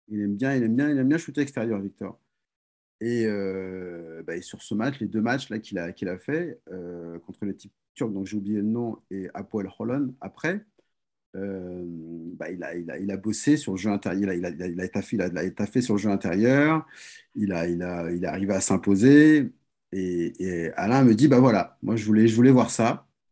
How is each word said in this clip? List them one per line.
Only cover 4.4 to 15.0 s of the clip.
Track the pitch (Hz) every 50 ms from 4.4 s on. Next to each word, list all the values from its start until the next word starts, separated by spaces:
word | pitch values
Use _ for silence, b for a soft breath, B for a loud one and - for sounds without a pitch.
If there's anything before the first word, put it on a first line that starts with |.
| -
sur | - - - -
ce | - 107
match, | 104 113 139 135 -
les | 110
deux | 98 98 110
matchs | 107 117 127 135 - -
là, | 107 110
qu'il | - - 101 90
a, | 85 87 90
qu'il | - 104 90
a | 92
fait, | 92 - - 147 165 180 160 - - _ - 92
euh, | 92 87 87 87 87 85 85 85 85
contre | - - 90 - 104
l'équipe | 101 95 - - 104 - _ _ _ _
turque, | - - 113 98
donc | 98 95
j'ai | 95 104
oublié | 104 98 101 107
le | 104 101
nom, | 107 113 120 120 117 110 - _ _
et | 95 98 92 - -
Apoel | 98 98 - - 107 95 90 - -
Holon | 107 117 123 143 139 123 123 -
après, | - 98 - - - 160 185 208 - _ _ _ _ _ _ _ _ _ _ _ _ _ -
euh, | 95 98 101 95 92 90 90 90 90 87 87 85 82 80 82 85 82 82 85 87
bah, | 76 78 80
il | 92 90 76
a, | 69 85
il | 87 85 85
a, | 71 78
il | 98 98
a | 98
bossé | 95 - 110 104 - - 147 151
sur | 143 - - 95
le | 92
jeu | 95 107
intérieur, | 101 101 - - 87 98 101
il | 95
a, | 90
il | 87 90
a, | 87
il | 76 78 90
a, | 90
il | 85 90
a | 92 -
taffé, | - 104